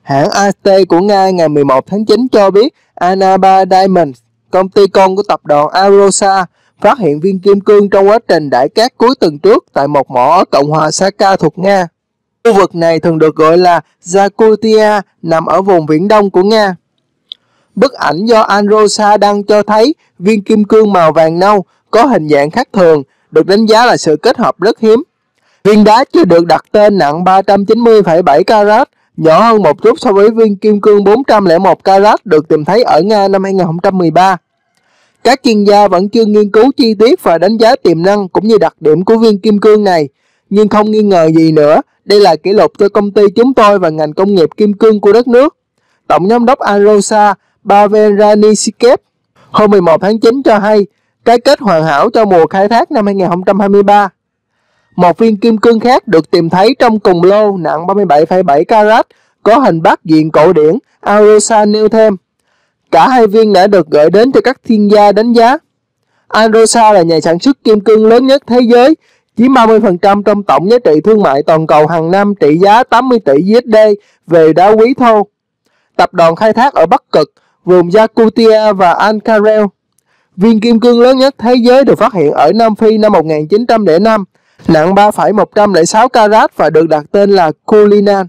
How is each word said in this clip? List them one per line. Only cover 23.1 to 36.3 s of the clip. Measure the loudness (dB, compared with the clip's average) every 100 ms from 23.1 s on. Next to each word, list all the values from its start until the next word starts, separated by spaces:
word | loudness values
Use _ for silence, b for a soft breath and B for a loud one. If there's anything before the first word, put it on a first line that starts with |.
| _ _
được | -4
đánh | 0 -2
giá | 2 2
là | 2 -2
sự | -2 -2
kết | -2 -2
hợp | -4 -2
rất | -4 -2
hiếm. | 0 0 -2 _ _ _ _ _
Viên | 0 2
đá | 4 2 0
chưa | -2
được | 2 0
đặt | 0 -2 _
tên | 0 2 2
nặng | -2 -2
ba | 0 0
trăm | 0 -2
chín | 0 0
mươi | 2 2
phẩy | 2 0
bảy | 0 0
carat, | 0 0 2 0 -2 _ _ -4
nhỏ | 0 2
hơn | 2 2
một | 0 0
chút | -2 0
so | -2
với | 2 0
viên | 2 -2 0
kim | -2 0
cương | 2 2
bốn | 2 0
trăm | 0 0
lẻ | 0 0
một | 0 -2
carat | 0 2 2 0
được | -2 -2 0
tìm | -4
thấy | -2 -2
ở | 0 -2
Nga | 0 -2 -2
năm | -2
hai | -4
nghìn | -4
không | -4 -4
trăm | -4 -2
mười | -2
ba. | 0 0 -2 _ _ _ _ _ _ _ _
Các | -2 -2
chuyên | 0 0
gia | 2 2 2
vẫn | 0 -2
chưa | -2
nghiên | 0